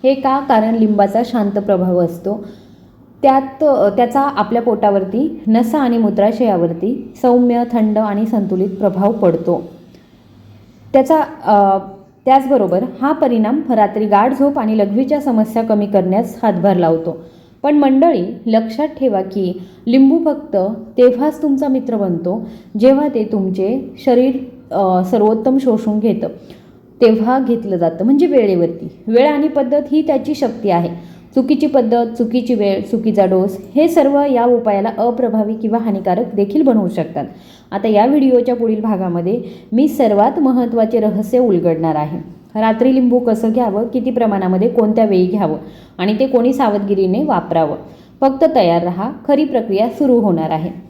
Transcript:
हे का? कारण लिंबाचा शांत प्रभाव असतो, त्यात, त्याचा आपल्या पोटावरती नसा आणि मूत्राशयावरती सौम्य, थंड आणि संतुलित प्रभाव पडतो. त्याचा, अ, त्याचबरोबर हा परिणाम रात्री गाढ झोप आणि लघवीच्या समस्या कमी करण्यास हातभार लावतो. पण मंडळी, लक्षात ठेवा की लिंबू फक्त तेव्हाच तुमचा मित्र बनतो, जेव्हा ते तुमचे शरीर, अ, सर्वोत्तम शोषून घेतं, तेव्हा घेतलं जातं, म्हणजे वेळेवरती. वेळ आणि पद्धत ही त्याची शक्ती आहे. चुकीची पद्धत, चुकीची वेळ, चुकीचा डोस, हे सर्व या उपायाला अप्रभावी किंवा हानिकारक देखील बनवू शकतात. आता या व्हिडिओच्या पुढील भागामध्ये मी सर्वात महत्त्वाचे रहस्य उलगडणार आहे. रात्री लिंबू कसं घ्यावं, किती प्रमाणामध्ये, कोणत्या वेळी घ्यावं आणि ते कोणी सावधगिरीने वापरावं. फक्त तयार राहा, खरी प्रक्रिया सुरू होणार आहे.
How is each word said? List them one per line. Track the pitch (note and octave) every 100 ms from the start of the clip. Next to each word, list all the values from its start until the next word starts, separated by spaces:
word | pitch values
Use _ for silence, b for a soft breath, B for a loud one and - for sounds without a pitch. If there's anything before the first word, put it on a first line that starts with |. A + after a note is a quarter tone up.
हे | C4
का? | C4+ C4+ C4+
कारण | C#4 A3+ A3 A3+
लिंबाचा | A3 G3+ G3 G#3+ A#3+
शांत | B3 G3+
प्रभाव | G3+ G3+ F#3+ F3+ F3+
असतो, | E3+ - F#3+ G#3+ B B B B B _ - -
त्यात, | C#4 C4+ C4+ - D4+ C4+ G3+ G3+
त्याचा | A#3+ C#4
आपल्या | C#4 C#4 G#3+ A#3
पोटावरती | A#3 G#3 G#3 G3 F#3+ G#3+ D#4+ - -
नसा | A3 A3+ D4+
आणि | C4 A#3
मूत्राशयावरती | A3 G3 G3+ A3+ A#3 F#3 E3+ E3 G3+ C4 - -
सौम्य, | B3 B3 A#3+ A#3+ A#3+
थंड | A#3+ A3 G#3
आणि | A3 G3+ A3
संतुलित | A3 F#3+ F#3 G3
प्रभाव | F#3+ G#3 F#3 G3+
पडतो. | - F#3+ D#3+ - E3+ - - - b b b b b b b b _ -
त्याचा, | C4+ C4 D#4+ D4 - -
अ, | G#3 G3 G3 F#3+ - - _ -
त्याचबरोबर | C4+ C4 C4 F#3+ F3 A#3+ -
हा | C4+
परिणाम | D#4 C#4 A#3 G#3+ C#4+ D4+
रात्री | A3+ G#3 G#3 G#3+
गाढ | G#3 A3+
झोप | C4+ C#4 C#4+
आणि | A3 A3
लघवीच्या | G3+ G3+ C4+ D4
समस्या | C#4+ A3+ A3 -
कमी | A3+ G#3 G3+
करण्यास | G3+ F3+ F#3+ - -
हातभार | A3+ F3+ G3+ F3+
लावतो. | E3 E3 E3 D#3 B B B B
पण | C#4+ D4
मंडळी, | C#4 C4 E4+ B3+ F#3 - A#3
लक्षात | A3 A3+ - D4+
ठेवा | - C4 G3
की | F#3+ G3+ F#3 F3+ B B -
लिंबू | C4 C4+ E4 E4
फक्त | C#4+ D4+ G3+ D4 - - -
तेव्हाच | B3 B3 D4+ D4+
तुमचा | D4+ C4+ C#4+
मित्र | C4 B3+ A3+
बनतो, | F#3+ E3+ F3 G#3 B B B G#3+
जेव्हा | B3 C4+ D4 A#3
ते |
तुमचे | G#3+ G#3+ F#3+ F#3 F#3+ C4 - - -
शरीर, | A#3+ C4 C4 - - -
अ, | F#3+ F#3+ F#3
सर्वोत्तम | F#3 G#3+ G#3 A3 C4 C4+
शोषून | C4 G#3+ A3 G#3+
घेतं, | A3 F#3+ - - B B B B _ -
तेव्हा | A#3 A3 A3 C4
घेतलं | B3+ A#3 G3+ F3+
जातं, | E3 E3 G#3+
म्हणजे | C#4 D#4+
वेळेवरती. | C#4 G#3+ F3+ E3+ - - - -
वेळ | A3+ C#4+
आणि | D4 D#4
पद्धत | D4 B3 D4 D4
ही | D4+ D#4
त्याची | C#4+ - D4+
शक्ती | B3 - G3+
आहे. | F3 E3+ - B B B -
चुकीची | B3+ D4 D4+
पद्धत, | C#4 A3+ A#3+ A#3 A3+
चुकीची | A3+ B3 A#3
वेळ, | A3+ G3+ G3
चुकीचा | G3+ A3 A3 G3+ F#3+
डोस, | F#3 F#3+ - - C4+
हे | E4
सर्व | E4 C#4 C#4+
या | C#4+ B3 A#3+
उपायाला | A#3+ A#3 G3+ G#3+ A3+
अप्रभावी | A#3 A#3 A#3+ A3 G#3
किंवा | A3 A3 A3+
हानिकारक | A3+ F#3+ G3 F#3 A#3+ G3
देखील | G3+ D#4
बनवू | C4+ A3 F#3
शकतात. | - D#3 D3+ C3 B B B B
आता | G3 A3
या | G#3 A#3
व्हिडिओच्या | D4 C4+ B3 A#3 A#3+
पुढील | A3+ G#3+
भागामध्ये | A3 G3 F#3 F3 E3+ A#3+ B B B
मी | A3 C#4+
सर्वात | - A#3 G3+ A3 D#4
महत्त्वाचे | C4+ B3 A#3+ A3+ A3 A#3
रहस्य | G#3+ F#3+ G#3+ B3
उलगडणार | B3 F3+ E3+ D#3+ E3 D3+
आहे. | D3+ F3 - - - G#3+
रात्री | A3 A3+ C4+ C4
लिंबू | B3 B3
कसं | A#3+ A3 A3
घ्यावं, | A3 A#3 G3+ A3+
किती | B3 B3+
प्रमाणामध्ये, | A#3+ A3+ G3 F#3 F#3 A3+
कोणत्या | - G#3+ A3 G#3+
वेळी | F#3 F3+
घ्यावं | G#3 F3 D3+ B B B B
आणि | G#3 G#3+
ते | C4
कोणी | B3+ A#3+
सावधगिरीने | C4+ A#3+ G#3 G3 G3 F#3 G3+
वापरावं. | D4+ G3 - E3 D#3 C3 B B B B
फक्त | C4+ C4+ D#4+ B3
तयार | F3+ E3+
राहा, | F3 F3 A3 - -
खरी | C#4+ D#4
प्रक्रिया | B3+ A3 G3 A#3
सुरू | - C#4+ A#3+
होणार | G#3 E3+ D#3+
आहे. | D#3+ E3+ - -